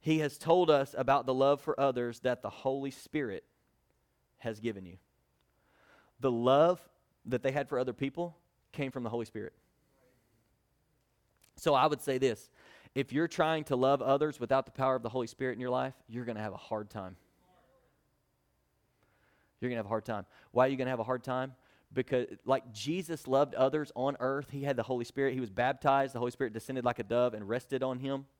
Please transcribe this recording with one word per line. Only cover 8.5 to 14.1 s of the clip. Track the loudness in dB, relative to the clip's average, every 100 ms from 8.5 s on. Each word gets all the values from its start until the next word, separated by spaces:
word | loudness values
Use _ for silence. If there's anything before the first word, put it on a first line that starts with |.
| _ _
came | -8 -8
from | -6
the | -6
Holy | -6 -6
Spirit. | -8 -12 _ _ _ _ _ _ _ _ _ _ _ _ _ _ _ _ _ _ _ _ -4
So | 2
I | 4 4
would | 2
say | -2 2
this, | 2 0 -8 _ -20 -20 -8
if | -4 -2
you're | 0 -2
trying | 0 0 0
to | -2 2
love | 4 4
others | 2